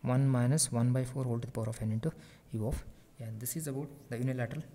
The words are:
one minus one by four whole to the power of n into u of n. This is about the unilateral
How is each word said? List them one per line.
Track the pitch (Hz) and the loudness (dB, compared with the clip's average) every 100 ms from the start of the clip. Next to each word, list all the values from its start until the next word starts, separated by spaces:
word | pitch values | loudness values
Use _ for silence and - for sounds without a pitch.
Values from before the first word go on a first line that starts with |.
one | 127 127 135 | 2 4 6
minus | 127 120 151 - | 6 4 4 2
one | 117 120 | 4 4
by | 127 | 4
four | 127 127 | 0 -2
whole | 127 117 | -2 -2
to | 117 | -2
the | |
power | 117 110 | -4 -4
of | 113 | -2
n | 110 | 0
into | 110 160 - - - - | 0 0 -4 -18 -20 -8
u | 113 107 | -4 -2
of | - - - - - | -2 -6 -16 -20 -14
n. | 113 110 | -10 -8
This | 123 160 | -6 -6
is | 151 | -4
about | 135 - - - | -6 -6 -12 -8
the | 117 | -2
unilateral | 127 127 117 139 - | -2 0 -2 -4 -8